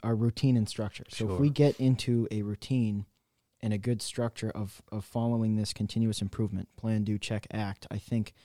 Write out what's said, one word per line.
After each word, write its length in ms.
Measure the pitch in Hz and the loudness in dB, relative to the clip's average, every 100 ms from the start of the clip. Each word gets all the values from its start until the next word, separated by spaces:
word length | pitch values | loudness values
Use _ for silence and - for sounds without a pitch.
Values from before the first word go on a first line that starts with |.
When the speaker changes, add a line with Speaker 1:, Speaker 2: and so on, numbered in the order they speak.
Speaker 1:
our 120 | 113 | -2
routine 420 | 113 117 - 135 123 | 2 2 2 4 4
and 120 | 104 | 2
structure. 360 | - 104 - - | -2 -6 -6 -12
So 160 | - | -4
if 60 | 110 | -2
Speaker 2:
Sure. 60 | 92 | 2
Speaker 1:
we 120 | 147 | 2
get 280 | 143 147 - | 6 4 4
into 480 | 131 123 - 120 113 | 4 2 2 0 0
a 120 | 107 | -2
routine 640 | 104 104 - 131 113 101 101 _ _ _ _ - | -4 -4 -2 0 2 0 -4 _ _ _ _ -8
and 120 | 113 | -4
a 60 | 107 | -2
good 220 | 110 117 | 0 -2
structure 480 | - - 117 - 110 | -4 -2 -4 -2 -6
of, 320 | - 101 - - | -4 -8 -10 -10
of 140 | 107 | -8
following 520 | 98 120 117 117 110 107 | -6 -2 0 2 2 2
this 160 | 104 | 0
continuous 480 | - 104 - 113 107 | -2 -2 0 0 0
improvement, 460 | 98 - 107 95 98 - | -4 -2 -2 -2 -8 -6
plan, 280 | 117 110 | -2 0
do, 140 | 104 104 | 0 -2
check, 280 | - 107 - | -2 -6 -6
act, 340 | 107 101 98 - | -6 -6 -6 -8
I 80 | 104 | -10
think 340 | - 117 104 - | -2 -2 -2 -8